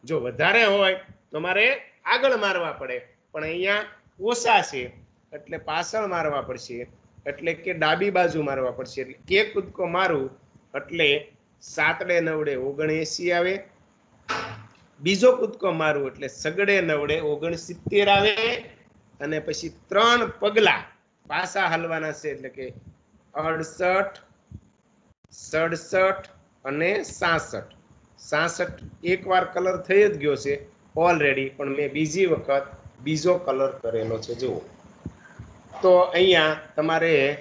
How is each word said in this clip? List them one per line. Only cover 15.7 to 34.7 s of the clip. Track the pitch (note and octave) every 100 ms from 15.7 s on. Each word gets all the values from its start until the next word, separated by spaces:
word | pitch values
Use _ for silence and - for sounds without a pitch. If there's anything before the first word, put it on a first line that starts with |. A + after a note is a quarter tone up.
| D#3+
મારું | D#3 C#3+ C3+
એટલે | - C3+
સગડે | - D#3 F3 G3+ G3
નવડે | E3 D3+ C#3+ D#3 D3+
ઓગણસિત્તેર | D3 E3 E3 - E3+ - G3+ G3+ G3
આવે | G#3 G#3 A3+ A#3+ - - _ _ _ _
અને | C#3+ D#3 D#3
પછી | D3+ E3 - _
ત્રણ | F#3+ A#3 A#3+ G#3+ -
પગલા | G#3 G#3 G3+ C#3 - _ _ _ -
પાછા | D3+ F#3 G3 F3+
હાલવાના | E3 E3+ D#3+ D#3 D3
છે | D3+ C3
એટલે | C3 C3+
કે | B2+ A#2 - - _ _ _
અડસઠ, | D3 D#3+ D#3+ D#3+ - F#3 F#3+ G3 - _ _ _ - _ _ _ _ _ _ _
સડસઠ | - - D#3 E3 E3 - F#3+ F#3+ F#3+ - _ _ _ C3+
અને | C#3+ E3+ G#3
સાસઠ. | D#3+ - F3 E3 - G#2 - - _ - _ _
સાસઠ | - D3+ E3 - F3+ - - - E3+
એકવાર | F#3 G3 F#3 F3
કલર | F3 F#3 F3+ -
થઈ | G3 G#3
જ | D3+
ગયો | D3 C3
છે | C#3 C#3 - _ _ -
already, | F3 E3 D3 C#3 C3+ -
પણ | C#3 C#3
મેં | C#3+ C#3+
બીજી | D#3 E3 F#3+
વખત | D3+ - C#3 C3+ - - - C3
બીજો | D#3 F3 F3+ D#3
કલર | C3 C3+ -
કરેલો | A2+ A2+ A2 A2+ A2+
છે. | A#2+
જુઓ, | B2+ F2 -